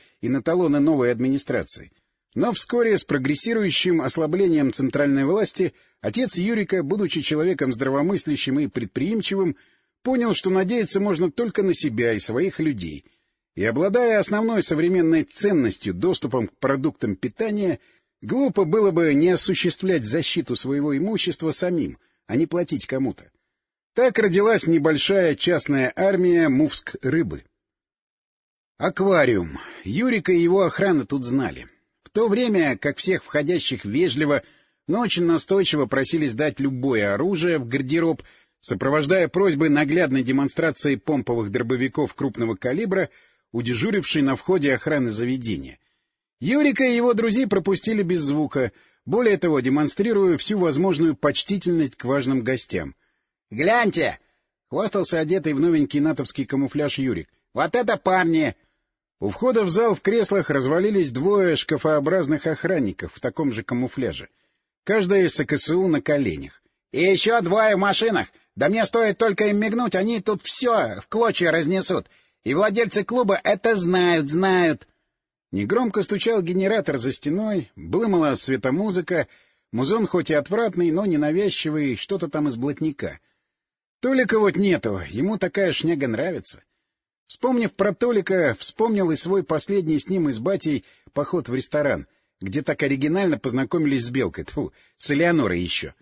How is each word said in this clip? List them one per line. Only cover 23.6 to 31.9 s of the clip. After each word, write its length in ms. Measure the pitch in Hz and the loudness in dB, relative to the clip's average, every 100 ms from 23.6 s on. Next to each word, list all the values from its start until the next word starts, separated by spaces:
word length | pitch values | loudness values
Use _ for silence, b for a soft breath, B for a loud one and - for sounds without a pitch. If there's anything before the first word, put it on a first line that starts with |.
| _ _ _ | _ _ _
Так 240 | - 254 226 | 0 2 4
родилась 480 | 208 180 214 220 160 | 2 4 4 4 4
небольшая 680 | 165 151 147 - 196 170 | 4 4 2 2 2 2
частная 580 | 143 - 160 - 139 127 | 2 0 0 0 0 0
армия 540 | - 196 190 180 170 160 | 0 2 4 4 4 4
Мувск 480 | 131 151 - - - | 4 2 -2 -10 -8
рыбы. 420 | 131 160 117 73 - _ _ _ _ _ _ _ _ _ _ _ _ - | -2 0 0 -6 -14 _ _ _ _ _ _ _ _ _ _ _ _ -6
Аквариум. 800 | 156 - 196 175 131 104 82 69 B B | -4 0 2 4 4 2 0 -8 B B
Юрика 480 | 95 139 254 226 170 | -8 -2 0 0 2
и 80 | 175 | 2
его 220 | 170 190 | 4 4
охрана 420 | 175 - 196 156 | 2 2 2 2
тут 200 | 117 143 | 0 -4
знали. 440 | 120 131 113 65 - _ _ | -2 -2 -2 -6 -16 _ _